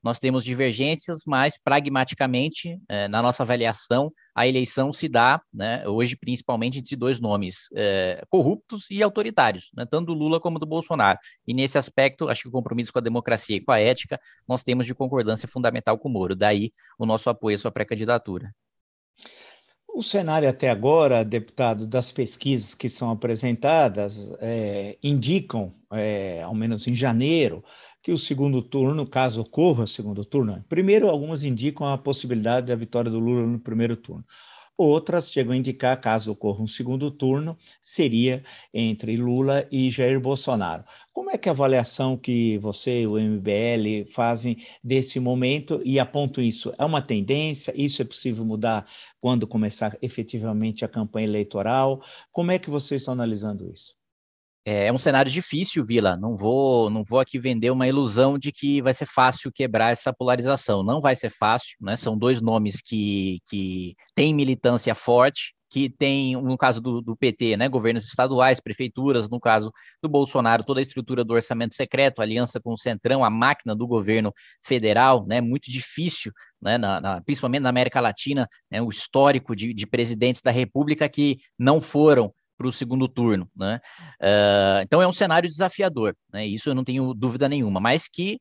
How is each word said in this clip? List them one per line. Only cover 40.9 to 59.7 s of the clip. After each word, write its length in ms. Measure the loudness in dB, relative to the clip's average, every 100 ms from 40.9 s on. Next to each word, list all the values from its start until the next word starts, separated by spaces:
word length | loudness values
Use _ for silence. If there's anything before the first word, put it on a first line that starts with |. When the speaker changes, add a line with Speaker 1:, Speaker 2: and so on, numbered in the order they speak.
| -20 _
Speaker 2:
Como 180 | -10 -6
é 60 | -4
que 120 | -2
a 40 |
avaliação 640 | 2 4 2 0 -4 -4 -2
que 400 | -2 0 0 0
você 440 | -4 -6 -4 -2
e 40 | 0
o 120 | 0
M 200 | 0 -2
B 140 | 0
L 540 | 0 0 0 0 -4 -6
fazem 500 | -2 0 0 -4 -6 -10 -16
desse 380 | -2 0 0 -4
momento 600 | -2 0 0 0 -2 -4
e 160 | 0 0
apontam 420 | 0 -2 -4 0
isso? 300 | -2 -2 -10 -4
É 60 |
uma 180 | -2 -2
tendência? 720 | -2 -2 0 0 -2 -4 -8 -2
Isso 240 | -2 -2
é 40 |
possível 420 | -6 -6 -6 -4 -4
mudar 400 | -2 0 -2 -4 -20 -20 _
quando 260 | 0 0 0
começar 500 | -2 -2 -2 -6 -4
efetivamente 840 | -8 -8 -8 -6 -4 -2 -2 -4
a 40 | -6
campanha 400 | -6 -6 -4 -2
eleitoral? 760 | -2 -2 -4 0 2 2 0 -8 -20 _
Como 180 | -4 0
é 80 | -2
que 120 | -2
vocês 320 | -6 -4 -6
estão 100 | -4
analisando 580 | -4 -4 -4 -6 -8 -12
isso? 240 | -18 -20 _ _ _ _ _ _ _
Speaker 1:
É, 220 | -4 0 2
é 60 |
um 60 | 2
cenário 300 | 2 4 2
difícil, 560 | 0 -4 -4 -2 -2
Vila. 320 | 0 2 2 0
Não 200 | -4 -2
vou, 520 | 0 2 4 4 2
não 140 | 0
vou 160 | 0 0
aqui 180 | 0 -4
vender 360 | -2 0 0
uma 160 | 2 2
ilusão 500 | 2 2 4 4 2
de 140 | -4
que 280 | -6 -2 0
vai 140 | 0
ser 120 | -2 -2
fácil 440 | 2 2 2 -10
quebrar 400 | -4 -2